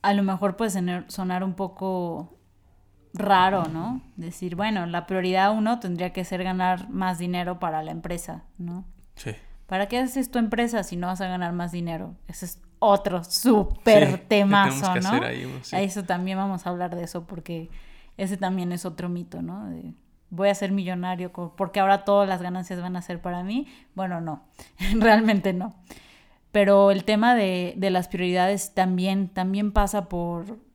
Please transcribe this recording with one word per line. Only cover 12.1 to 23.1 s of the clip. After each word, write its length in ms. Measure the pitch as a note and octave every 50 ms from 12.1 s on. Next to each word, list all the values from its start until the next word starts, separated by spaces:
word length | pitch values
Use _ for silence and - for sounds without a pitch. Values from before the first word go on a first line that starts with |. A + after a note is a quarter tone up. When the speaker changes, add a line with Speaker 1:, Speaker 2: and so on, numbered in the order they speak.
| E3+ - - -
Speaker 1:
Ese 180 | E3+ - F#3
es 140 | E3+ - - - - _ _
otro 440 | - G#3+ G3+ G3 G3+ - F3 F3+ E3+
súper 920 | - - - - B3 A#3 G#3 F#3+ - - - - A#3+ A3 G#3 G3+ - -
Speaker 2:
Sí, 60 | - - -
Speaker 1:
temazo, 520 | A3 G#3 G3+ G3 G3+ G3+ G3 - - -
Speaker 2:
tenemos 100 | - F#3
que 100 | F3+ F3+
Speaker 1:
¿no? 80 | F#3 F#3+
Speaker 2:
hacer 160 | A3 C#4 -
ahí 200 | A#2+ B2 B2+ B2+
uno, 180 | B2+ C3+ C3 B2+
sí. 120 | - -
Speaker 1:
A 40 | F#3
eso 220 | G3 F#3+ F#3 G#3 F#3
también 320 | F3+ F#3 F3 F3+ F#3+ F#3+
vamos 300 | F#3+ G3 G3 F#3+ F3 -
a 40 | F3+
hablar 240 | F3+ F3 F3+ F3 F3
de 100 | F3 F3
eso, 220 | D#3+ - F3+ E3
porque 440 | - F#3+ E3+ - - E3+ E3 E3 - - - - - - - - - - -
ese 180 | F#3+ F3+ G3+
también 360 | F#3 G3 F#3 F#3+ F#3+ F3+ F3
es 120 | F3 F3 -
otro 240 | F#3 D#3+ - F3+ F3
mito, 320 | F3 F3 F3 F3 F3 E3+
¿no? 240 | E3+ E3+ F3+ G3+ G#3+ F#3+
De, 240 | E3 E3 E3 D#3+ D#3+ _ _ _ _ _ _ _
"Voy 200 | F3+ E3+ G3 G3+
a 40 | G3
ser 160 | G3 G3+ F#3
millonario 640 | G3 G3 F#3 F3+ F3+ F3 F3+ F3+ F#3 F3 F3+ F3+
co-, 220 | - - F3 E3 -
porque 240 | - G3 F3+ G3 G#3
ahora 240 | F#3+ G3 G3 G3 G3
todas 240 | G3 G3+ G3+ G3+ F#3+
las 140 | F#3 F3+
ganancias 360 | F3 F3+ F3+ F#3 F3 - F#3 F3
van 140 | F3 F3+ F3+
a 40 | F3+
ser 220 | F3 -